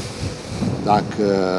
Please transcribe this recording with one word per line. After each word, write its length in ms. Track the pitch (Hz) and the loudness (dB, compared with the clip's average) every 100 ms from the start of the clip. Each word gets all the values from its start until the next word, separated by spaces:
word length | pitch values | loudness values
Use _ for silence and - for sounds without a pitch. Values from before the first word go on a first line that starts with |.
| - - - - - - - - | 2 -6 -6 -8 -8 -4 -2 0
Dacă 440 | 104 104 - 104 104 98 92 | 2 2 2 0 2 2 2